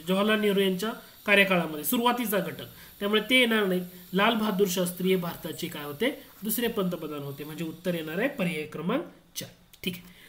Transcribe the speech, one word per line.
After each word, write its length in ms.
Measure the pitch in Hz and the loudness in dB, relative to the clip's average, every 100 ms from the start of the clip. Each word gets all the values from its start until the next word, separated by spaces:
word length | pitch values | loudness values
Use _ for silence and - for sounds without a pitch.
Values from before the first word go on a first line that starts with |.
| 170 | -2
जवाहरलाल 320 | 190 214 214 | 2 4 4
नेहरू 200 | 208 196 | 4 4
यांच्या 300 | 190 185 220 247 - - - | 2 2 -2 -6 -14 -6 4
कार्यकाळामध्ये 580 | 202 190 180 156 156 | 4 6 4 0 -4
सुरुवातीचा 560 | 147 247 240 233 220 202 | -2 2 2 2 0 0
घटक, 260 | 165 135 123 - - - | -2 -8 -14 -18 -18 -6
त्यामुळे 220 | 202 214 214 | 0 2 4
ते 100 | 254 | 4
येणार 260 | 240 220 196 | 6 4 2
नाहीत. 160 | 180 180 - - | 0 -2 -14 -4
लाल 200 | 185 214 | 2 4
बहादूर 340 | 226 214 185 202 | 2 0 2 2
शास्त्री 400 | 185 175 - 185 | 2 -2 0 0
हे 60 | 185 | 0
भारताचे 520 | 170 151 165 143 170 | 0 -8 -10 -8 -8
काय 160 | 151 | -8
होते? 500 | 147 143 247 - - - | -8 -2 -2 -2 -14 -10
दुसरे 240 | 208 220 233 | -4 0 0
पंतप्रधान 520 | 226 185 170 156 147 | 0 -2 -2 -6 -8
होते. 240 | 143 139 | -8 -10
म्हणजे 200 | 151 156 | -10 -8
उत्तर 320 | 165 156 185 170 | -8 -6 -4 -4
येणार 240 | 156 170 | -4 -2
आहे 80 | 262 | -2
पर्याय 360 | 277 175 156 | -2 -2 -2
क्रमांक 380 | 151 151 170 262 349 - _ - | -6 -6 -2 -2 -4 -14 _ -12
चार. 140 | - - _ - | -12 -16 _ -8
ठीक 100 | 190 | -8
आहे. 200 | - - - | -8 -14 -20